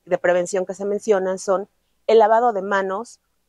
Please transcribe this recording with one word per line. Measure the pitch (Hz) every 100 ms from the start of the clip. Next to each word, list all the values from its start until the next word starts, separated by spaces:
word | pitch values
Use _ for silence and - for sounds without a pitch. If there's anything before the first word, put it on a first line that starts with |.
de | - 175
prevención | 175 180 175 190
que | 185
se | 190
mencionan | 202 202 - 196 185 190
son | - 185 202 _ _ _ -
el | 226
lavado | 214 226 247
de | 202
manos | 196 196 190 196 240 - _ _